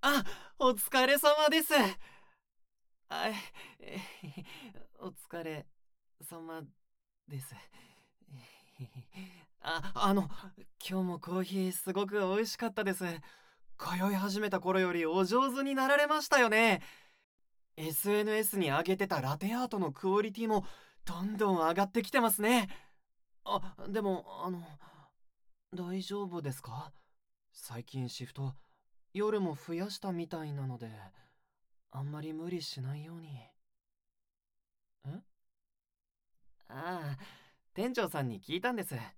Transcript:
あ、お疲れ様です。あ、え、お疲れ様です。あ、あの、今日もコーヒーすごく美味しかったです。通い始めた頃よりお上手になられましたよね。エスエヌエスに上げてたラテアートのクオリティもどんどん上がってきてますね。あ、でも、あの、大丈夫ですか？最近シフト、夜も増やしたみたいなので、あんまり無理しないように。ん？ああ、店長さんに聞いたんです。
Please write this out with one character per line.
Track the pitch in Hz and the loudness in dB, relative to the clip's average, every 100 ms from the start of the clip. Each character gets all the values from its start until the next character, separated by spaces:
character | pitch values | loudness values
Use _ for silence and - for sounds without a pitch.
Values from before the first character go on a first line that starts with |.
| 277 | 4
あ、 | 285 196 - - - | 4 2 -4 -12 2
お | 262 | 4
疲 | 247 - - 254 | 4 2 4 6
れ | 277 | 6
様 | 294 302 302 | 6 8 8
で | 320 | 6
す。 | 311 294 202 185 - - - _ _ _ _ _ _ _ _ | 6 6 6 0 -12 -18 -20 _ _ _ _ _ _ _ _
あ、 | 160 180 208 - - - - | -4 -2 -4 -10 -16 -20 -18
え、 | - 196 185 - 151 - 143 - 262 196 - - | -12 -10 -12 -14 -14 -14 -16 -16 -16 -14 -16 -12
お | 185 | -14
疲 | - - 170 | -14 -14 -10
れ | 160 156 143 _ _ _ _ _ | -8 -10 -12 _ _ _ _ _
様 | - 170 165 160 147 _ _ _ _ _ _ | -16 -14 -12 -12 -12 _ _ _ _ _ _
で | 143 | -12
す。 | 131 123 - - - _ _ _ - 139 117 - _ _ 127 131 117 185 190 180 151 _ | -12 -18 -20 -20 -20 _ _ _ -20 -20 -20 -20 _ _ -16 -16 -18 -16 -18 -18 -20 _
あ、 | - 160 160 - | -6 -4 -2 4
あ | 202 | 6
の、 | 202 147 - 190 - - - - | 6 4 -4 -8 -16 -20 -14 -6
今 | 190 | -2
日 | 185 | -2
も | 170 | -2
コ | 170 180 | -4 -2
ー | |
ヒ | 185 190 185 | -2 0 0
ー | |
す | 180 - | -2 -2
ご | 185 202 | -2 0
く | 208 | 0
美 | 190 202 | 2 2
味 | 226 | 0
し | - | -2
か | 233 | -4
っ | |
た | 196 | -2
で | 196 | -2
す。 | 185 180 165 - - - _ - - | 0 -2 -6 -12 -20 -20 _ -16 -10
通 | - 180 190 | -4 0 2
い | |
始 | 196 202 196 | 2 0 -2
め | 214 | 0
た | 190 | 0
頃 | 180 185 | 2 2
よ | 185 | 2
り | 175 160 | 2 2
お | 175 185 | 2 4
上 | 233 269 | 4 4
手 | 254 | 2
に | 277 | -2
な | 269 269 | 0 4
ら | 285 | 4
れ | 294 | 4
ま | 302 | 2
し | 294 | 4
た | 285 | 6
よ | 233 | 8
ね。 | 214 226 180 - - - _ _ _ _ _ _ - | 8 6 4 0 -20 -20 _ _ _ _ _ _ -10
エ | 156 | -4
ス | 156 202 | -2 2
エ | 208 | 2
ヌ | 208 214 | 2 2
エ | |
ス | 214 196 | 0 0
に | 165 | 2
上 | 143 | 2
げ | 170 190 | 2 0
て | 196 | 2
た | 160 | 0
ラ | 131 147 | 0 -2
テ | 196 240 | 0 0
ア | |
ー | 247 | -2
ト | 208 | 0
の | 170 | -2
ク | 139 190 | -2 0
オ | 196 | 2
リ | 214 | 2
テ | 202 | -2
ィ | 226 | 2
も | 214 196 - - - | 2 0 -10 -18 -10
ど | - 175 | -6 -4
ん | 196 208 | -4 0
ど | 208 | 4
ん | 180 | 4
上 | 160 | 4
が | 170 196 | 4 2
っ | |
て | 233 | 2
き | - | 2
て | 269 | 4
ま | 226 | 4
す | - | 4
ね。 | 214 247 196 - - _ _ _ _ _ | 4 4 4 -6 -14 _ _ _ _ _
あ、 | - 202 190 - - | -4 -2 -2 -6 -4
で | 202 | -2
も、 | 202 185 - 190 175 | 0 -2 -6 -8 -6
あ | |
の、 | 180 165 147 - - - _ - _ _ _ _ | -6 -8 -18 -20 -20 -20 _ -20 _ _ _ _
大 | 180 175 185 | -10 -4 -4
丈 | 185 202 196 | -4 -4 -4
夫 | 175 | -4
で | 143 | -4
す | 131 | -6
か？ | - 120 160 - _ _ _ _ _ | -8 -10 -12 -16 _ _ _ _ _
最 | - - 120 | -20 -14 -12
近 | 117 135 127 | -8 -6 -6
シ | - 123 | -6 -12
フ | - | -8
ト、 | 135 - - _ _ - _ | -8 -8 -16 _ _ -20 _
夜 | 196 208 214 | -2 0 2
も | 185 143 | 0 -4
増 | - 170 | -6 -4
や | 196 | -4
し | 190 | -6
た | 202 | -6
み | 175 165 | -4 -4
た | 165 | -6
い | 156 | -6
な | 143 135 | -4 -6
の | 127 | -6
で、 | 117 107 98 - _ _ _ _ _ _ _ | -10 -14 -18 -20 _ _ _ _ _ _ _
あ | 135 | -10
ん | 139 | -8
ま | 151 | -6
り | 156 | -8
無 | 156 170 | -6 -4
理 | 175 | -4
し | 151 - | -6 -8
な | 131 147 | -8 -8
い | 156 | -10
よ | 170 | -14
う | |
に。 | 160 135 110 _ _ _ _ _ _ _ _ _ _ _ _ _ _ _ 135 | -14 -16 -16 _ _ _ _ _ _ _ _ _ _ _ _ _ _ _ -16
ん？ | 175 _ _ _ _ _ _ _ _ _ _ _ _ - - - | -16 _ _ _ _ _ _ _ _ _ _ _ _ -20 -20 -18
あ | 127 165 180 151 135 | -10 -6 -6 -6 -8
あ、 | 202 - - _ _ | -12 -20 -20 _ _
店 | - 233 | -4 -2
長 | 240 190 | 0 -2
さ | 156 | 0
ん | 131 | -4
に | 107 | -4
聞 | - 165 | -6 -2
い | |
た | 240 | -2
ん | 240 | -2
で | |
す。 | 190 127 110 | -4 -8 -10